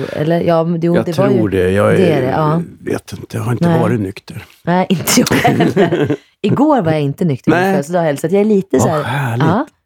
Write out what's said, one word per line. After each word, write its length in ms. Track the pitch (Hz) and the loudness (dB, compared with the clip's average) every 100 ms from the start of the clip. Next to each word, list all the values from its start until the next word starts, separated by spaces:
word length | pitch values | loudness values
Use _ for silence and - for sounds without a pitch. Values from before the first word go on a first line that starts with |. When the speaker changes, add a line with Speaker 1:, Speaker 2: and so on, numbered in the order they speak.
| - | -4
Speaker 1:
Eller, 280 | - 151 170 | -4 -2 0
ja, 240 | 175 165 | 2 0
men 160 | 165 170 | 0 -2
jo, 140 | 170 175 | 0 0
Speaker 2:
Jag 80 | |
Speaker 1:
det 140 | 175 156 | 0 0
var 100 | - | 2
ju 80 | 123 | 2
Speaker 2:
tror 120 | 107 | 2
det. 220 | 95 90 | 0 2
Jag 220 | 98 107 | 2 2
är, 20 | 117 | 4
Speaker 1:
det 140 | 170 | 2
är 80 | 147 | 2
det, 60 | 127 | 0
ja. 340 | 151 156 165 170 - | 0 0 0 -4 -10
Speaker 2:
vet 320 | - 113 - | -8 -8 -8
inte. 240 | - - 113 | -14 -10 -8
Jag 80 | |
har 80 | 110 | -4
inte 160 | 120 170 | 0 2
Speaker 1:
Nej. 120 | 165 | 2
Speaker 2:
varit 200 | 110 117 | 0 0
nykter. 440 | 95 - - - - _ | -4 -8 -16 -18 -20 _
Speaker 1:
Nej, 240 | - 180 185 | -2 0 0
inte 320 | 175 - - | -2 0 0
jag 60 | - 139 | 2 2
heller. 800 | - - 160 131 170 170 147 151 _ | 0 2 0 2 0 0 -2 -4 _
Speaker 2:
<laughs> 120 | _ | _
Speaker 1:
Igår 420 | 214 - 302 269 | -2 2 2 2
var 100 | 160 | 0
jag 80 | 156 | 0
inte 240 | 143 147 | -2 -2
nykter 260 | 180 127 - | -2 -2 0
på 60 | 165 | 2
Speaker 2:
Nej. 140 | 190 | 2
Speaker 1:
födelsedag 300 | 151 143 180 | 0 -2 -2
heller, 140 | 165 139 | -2 -2
så 80 | 160 | 0
att 60 | |
jag 80 | 196 | 0
är 40 | |
lite 320 | 214 202 185 - | 2 0 0 0
Speaker 2:
Vad 40 | |
Speaker 1:
så 60 | - | 0
här, 140 | 156 | 0
Speaker 2:
härligt. 440 | 127 139 131 117 165 | -4 -4 -2 0 0
Speaker 1:
ja, 200 | 202 311 | 0 -4
så 60 | _ | _